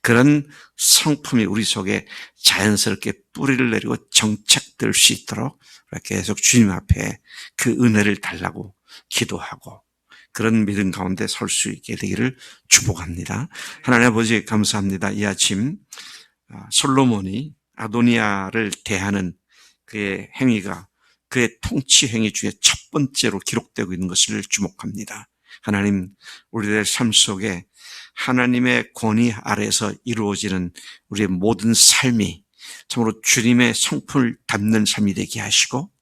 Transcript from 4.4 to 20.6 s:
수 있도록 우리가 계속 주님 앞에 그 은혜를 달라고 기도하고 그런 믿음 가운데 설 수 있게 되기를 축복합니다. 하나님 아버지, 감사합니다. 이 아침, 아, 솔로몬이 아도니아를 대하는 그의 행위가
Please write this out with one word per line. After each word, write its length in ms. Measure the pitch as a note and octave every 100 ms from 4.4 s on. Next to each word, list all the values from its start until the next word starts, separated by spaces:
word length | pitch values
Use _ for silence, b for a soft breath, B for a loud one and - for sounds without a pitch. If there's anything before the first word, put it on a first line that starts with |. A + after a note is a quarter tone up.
| - - - - A2
수 200 | G#2+ -
있도록 460 | A2+ - - C3+ _ b b _
우리가 120 | G#2+
계속 340 | - G2+ F#2 G2+
주님 340 | - B2 G#2
앞에 480 | F2 - - - - B B B
그 160 | - B2
은혜를 460 | - A#2+ G#2+ G#2 G2+
달라고 540 | - E2+ F2+ E2+ G2 _ B B _
기도하고 720 | - G#2+ F#2 - - - F#2+ _ _ _ b b
그런 320 | - A2 A2+
믿음 260 | G#2 G2+ F#2+
가운데 340 | F2+ F#2 F#2+ A2
설 220 | - G2+
수 200 | - -
있게 260 | - -
되기를 420 | - G2 F#2+ B2 C3 B B _
축복합니다. 800 | - - F#2 E2+ E2+ F2 G2+ D#3+ B B B
하나님 240 | - B2 B2
아버지, 360 | A2 A2+ A2
감사합니다. 680 | - G#2+ G2+ G#2+ G2 F#2+ G2+
이 140 | G#2
아침, 520 | G#2 F#2 - G2 B2+ G3+ _ B B B B B _
아, 180 | - -
솔로몬이 840 | - C#3+ C3+ C3 G#2+ F#2 G#2 D3+ - _
아도니아를 960 | - A2 A#2 A#2+ A#2 G#2+ G2 F#2+ A2+ G#2 -
대하는 500 | - F#2+ G2+ G2+ F2+ - _ b b b
그의 440 | _ G#2+ G2+ F#2+ G2+
행위가 520 | - C3 A2